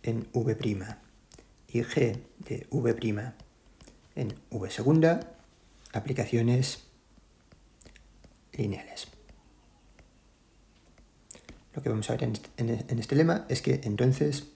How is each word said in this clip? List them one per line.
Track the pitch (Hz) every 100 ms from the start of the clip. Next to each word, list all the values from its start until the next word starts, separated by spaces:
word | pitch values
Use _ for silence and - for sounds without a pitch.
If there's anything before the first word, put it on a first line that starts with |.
en | - 113 -
V' | 123 110 107 110 98 - - - - _ - - _ -
y | 117
G | 117 151 120 110 - -
de | - 110 -
V' | 135 120 117 110 107 123 - - _ - _ - - - -
en | 110 - -
V | 113 92
segunda, | - 123 160 160 170 - - - _ - - -
aplicaciones | - 104 131 - 117 117 123 131 - - _ _ - _ _ _ - _ _ - - - - - - _
lineales. | - 104 95 - - - - - - - _ _ _ - - - _ _ _ _ _ _ _ _ _ - _ _ - - - _
Lo | -
que | 135
vamos | 110 107
a |
ver | 117
en | 127
este, | 110 - -
en, | 117
en | 113 - 117
este | 110
lema | 139 165 170 -
es | 131
que | - -
entonces | 113 104 127 135 147 139 -